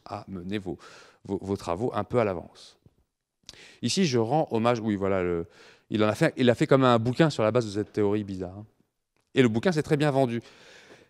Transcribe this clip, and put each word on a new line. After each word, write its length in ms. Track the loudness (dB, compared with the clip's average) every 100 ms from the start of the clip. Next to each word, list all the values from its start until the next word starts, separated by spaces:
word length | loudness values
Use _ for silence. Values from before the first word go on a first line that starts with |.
| -14
à 180 | -14 -10
mener 320 | -12 -8 -8
vos, 180 | -8 -12 -16 -20 -20 _ -8
vos, 140 | -6
vos 160 | -4 -6
travaux 340 | -4 -4 -4
un 100 | -4
peu 160 | -2 -2
à 40 |
l'avance. 540 | -2 -4 -10 -20 -20 _ _ _ _ _ _ _ -20 -20 -20 -8
Ici, 240 | -4 0 2
je 140 | 2
rends 280 | 2 0 0
hommage, 280 | 0 2 0
oui, 160 | 0 0
voilà, 280 | 0 0
le, 240 | 0 -2 -6 -14 -20 _ -6
il 140 | 0
en 40 | 0
a 80 | 2
fait, 180 | -2 2
il 120 | 2
a 60 | 2
fait 120 | 4
comme 160 | 4
un 160 | 6 4
bouquin 300 | 2 2 2
sur 140 | 2
la 80 | 0
base 140 | 0 -2
de 60 |
cette 200 | -4 -4
théorie 320 | -2 0 0
bizarre, 340 | -4 -8 -10 -12
hein. 60 | -18 _ _ _ _ _ _
Et 80 | 2
le 80 | 4
bouquin 220 | 2 0
s'est 120 | -2
très 140 | 0 0
bien 140 | 2
vendu. 300 | 2 0 -2 -8 -18 -20 -20 -20 -20